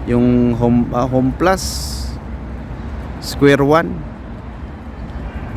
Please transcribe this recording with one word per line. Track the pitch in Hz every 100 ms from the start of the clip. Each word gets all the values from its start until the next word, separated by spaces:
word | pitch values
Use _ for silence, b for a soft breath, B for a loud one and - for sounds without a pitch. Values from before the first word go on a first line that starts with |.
| -
yung | 120 123 123 120 117
Home, | 120 120 113
ah, | 120 127
Home | 131 131 127
Plus, | 170 190 - - - - - - - - - - - - - - - -
Square | - - 143 139
One. | 139 160 175 170 147 - - - - - - - - - - - - - -